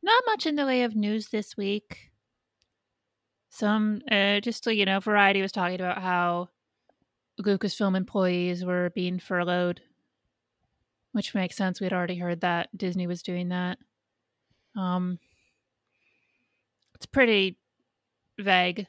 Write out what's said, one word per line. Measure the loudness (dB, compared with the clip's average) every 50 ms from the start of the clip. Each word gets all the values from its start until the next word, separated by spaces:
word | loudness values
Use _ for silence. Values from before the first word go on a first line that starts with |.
| 4
not | 4 4 4 4
much | 2 0 0 0
in | -2 0
the | 0 0
way | 2 2 2 2
of | 0 0
news | 0 0 0 0 -2 -4 -4
this | -4 -4 -4 -4 -8
week. | -6 -2 -2 -2 -2 -4 _ -20 -20 -20 _ _ _ _ _ _ _ _ _ _ _ _ _ _ _ _ _ _ _ _ _ _ _ _ _ _ _ _ _
Some, | -10 -2 0 2 2 2 2 0 0 -2 -2 0
uh, | 2 2 4 4 2 0
just, | 0 -2 -6 -4 -2
like, | -2 0 2
you | 2
know, | 2 2 0
Variety | 0 2 4 4 6 6 4 2 0
was | -2 -2
talking | -2 -2 -2 -2 -2
about | -4 -4 -4 -4
how | -2 -2 0 2 2 2 0 -2 -4 -8 _ _ _ _ _ _ _ _ _ _ _ _ _ _ _ _ _ -6
Lucasfilm | 0 0 0 2 0 -4 -2 0 0 2 2
employees | 0 -2 -2 0 0 2 2 2 2 0 0 -2 -4 -2
were | -2 0 0 0 -2 -2
being | -2 -4 -2 -4 -6
furloughed, | -6 -2 -2 -2 0 2 2 2 2 0 -2 -4 -10 _ _ _ _ _ _ _ _ _ _ _ _ _ _ _ _ _ _ _ _ _ _ _ _ _ _
which | -4 -4 -2 -2
makes | -2 -2 -2 -2
sense. | -2 -2 -2 -2 -2
We'd | -4 -2 -2
already | -2 -2 -2 -4
heard | -4 -4 -4 -4 -2
that | 0 0 0 0 -2 -6 -8
Disney | -6 -4 -4 -2 -2 -2
was | -4 -4 -6 -6
doing | -6 -6 -4 -4 -4
that. | -2 -2 -2 -4 -4 -8 _ _ _ _ _ _ _ _ _ _ _ _ _ _ _ _ _ _ _
Um, | -6 -4 -2 0 0 -2 -2 -4 -6 _ _ _ _ _ _ _ _ _ _ _ _ _ _ _ _ _ _ _ _ _ _ _ _ _ _ _ _ _ _ _ _ _ _ _
it's | _ -20
pretty | -4 2 4 4 6 6 4 4 2 -2 _ _ _ _ _ _ _ _ _ _ _ _ _ _ _ _ -8
vague | 0 2 2 4 4 2 0 -4 -8